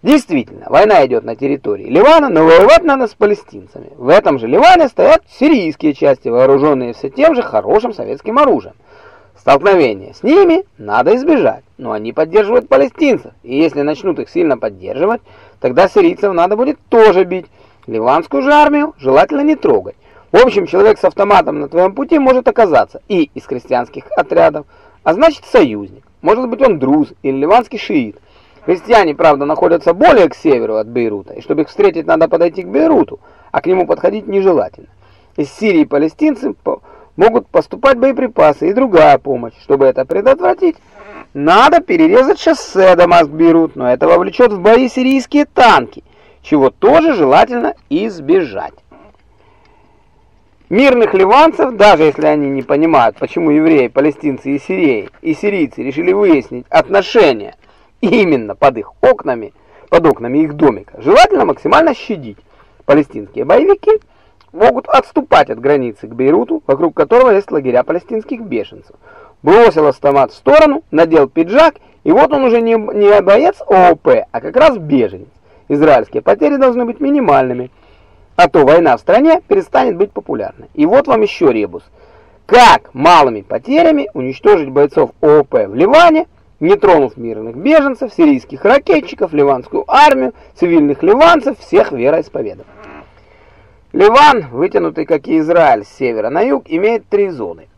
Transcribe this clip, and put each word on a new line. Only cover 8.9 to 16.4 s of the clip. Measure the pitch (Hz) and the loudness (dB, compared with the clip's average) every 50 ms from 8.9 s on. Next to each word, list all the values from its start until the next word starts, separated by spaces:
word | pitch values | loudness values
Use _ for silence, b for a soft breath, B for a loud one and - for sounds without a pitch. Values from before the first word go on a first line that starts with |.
| b b b b b b b b b | b b b b b b b b b
Столкновения | _ _ - 139 139 160 202 196 180 151 120 104 95 95 - | _ _ 0 0 2 2 2 2 2 2 0 -2 -6 -12 -20
с | - - | -20 -8
ними | - 214 302 392 392 349 320 359 392 _ _ _ | -2 0 2 2 4 2 2 -2 -4 _ _ _
надо | 107 104 104 117 123 156 220 | -10 -4 -2 0 2 0 0
избежать, | 254 269 339 320 254 175 120 - - _ _ _ _ | 0 0 -2 0 0 0 -2 -4 -4 _ _ _ _
но | 135 117 | -12 -10
они | 110 110 107 113 | -10 -8 -10 -8
поддерживают | 117 - 160 160 165 214 208 196 233 247 240 - | -4 -4 -6 0 0 -2 0 0 -2 -4 -2 0
палестинцев, | - 262 285 262 _ - 330 285 233 151 - - _ _ | 0 0 0 -2 _ -4 -2 -2 -2 -2 -6 -16 _ _
и | _ 120 127 | _ -8 -4
если | 139 165 160 - 143 | -2 -2 -2 -2 -4
начнут | 143 147 151 - - 190 156 139 | -6 -6 -6 -6 -6 -8 -6 -6
их | 120 - | -10 -8
сильно | - 170 175 156 135 | -6 -4 -2 -2 -2
поддерживать, | 113 - 110 101 92 92 92 101 131 165 202 233 247 b b b b b b b b | -4 -4 -10 -10 -10 -14 -12 -6 -4 -4 -4 -4 -6 b b b b b b b b
тогда | - 131 123 143 190 190 | -6 -4 0 0 0 2
сирийцев | - 214 185 165 180 - - 202 | 2 0 0 0 0 -2 -4 -4
надо | 190 170 | 0 0